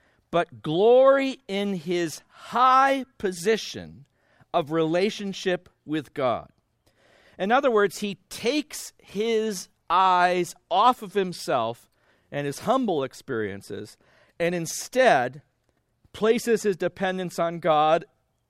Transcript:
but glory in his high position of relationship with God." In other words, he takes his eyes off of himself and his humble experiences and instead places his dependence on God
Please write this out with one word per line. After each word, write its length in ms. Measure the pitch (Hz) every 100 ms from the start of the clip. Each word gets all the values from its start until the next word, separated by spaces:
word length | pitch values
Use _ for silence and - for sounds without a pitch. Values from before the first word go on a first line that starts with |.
| _ _ -
but 300 | 165 170 113
glory 760 | 156 165 220 247 269 277 269 - -
in 280 | 196 202 190
his 460 | 151 175 165 - _
high 800 | - - 233 262 262 269 269 247 -
position 880 | 196 180 175 214 - 101 82 87 139 _ _ _ _
of 180 | 175 143
relationship 1000 | 165 160 175 208 - 202 185 190 180 _ _ -
with 280 | 156 139 -
God." 360 | 127 98 - _ _ _ _ _ _ _ _ -
In 140 | 196
other 180 | 247 285
words, 280 | 214 202 -
he 160 | 208 190 -
takes 640 | - 226 294 - - - _
his 720 | - 190 226 220 220 185 - _ -
eyes 640 | 175 190 180 180 180 170 - -
off 320 | 175 240 247
of 100 | 202
himself 720 | 202 185 165 - 135 113 117 _ _ _ _ _
and 160 | 143 143
his 120 | 135
humble 440 | 185 262 233 156
experiences 920 | 131 - - 113 104 98 - 104 107 - _ _ _ -
and 160 | 170 180
instead 880 | 165 - - 247 247 147 123 143 _ _ _ _ _ _ _
places 500 | - 214 240 240 214
his 140 | 208 175
dependence 600 | 175 - 190 185 175 -
on 220 | 170 170
God 460 | 170 151 156 165 - _ _ _